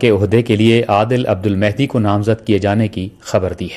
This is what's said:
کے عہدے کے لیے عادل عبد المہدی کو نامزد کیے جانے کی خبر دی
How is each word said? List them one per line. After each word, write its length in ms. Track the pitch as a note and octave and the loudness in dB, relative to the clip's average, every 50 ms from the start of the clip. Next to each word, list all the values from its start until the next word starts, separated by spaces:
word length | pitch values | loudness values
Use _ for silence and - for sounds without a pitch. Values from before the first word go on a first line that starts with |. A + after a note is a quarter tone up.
کے 100 | - A#2+ | 2 2
عہدے 320 | G#2 F#2+ G#2 G2 G#2 A#2 | 2 2 2 2 2 2
کے 140 | A#2+ - A2 | 2 2 0
لیے 260 | G#2 A2 A2+ A2+ A#2 A2+ - | 2 4 4 4 2 2 2
عادل 380 | G#2 G2+ A2 A#2 B2+ B2 B2 | 0 0 2 0 0 -2 0
عبد 200 | - G#2+ F#2+ F#2+ | -2 -4 -2 -2
المہدی 400 | G#2+ G2+ F#2+ G#2 G#2 G2+ G#2 C#3 | -2 0 0 0 -2 0 -2 -2
کو 120 | C#3+ - B2 | -2 0 0
نامزد 480 | G#2+ G#2 G2+ G#2 G#2 A2 A2 - - | 0 0 0 0 0 -2 -2 -2 -2
کیے 120 | - G#2+ G2 | 0 0 0
جانے 300 | G2+ G2+ G2+ A2 A2+ G2+ | 0 0 0 0 0 -2
کی 200 | - F2+ F#2 G2 - - | -4 -6 -8 -8 -12 -16
خبر 320 | - - - G#2 F#2 F2+ | -8 -4 -2 -2 -2 -2
دی 160 | F2+ - F#2 E2 - | -4 -8 -10 -10 -8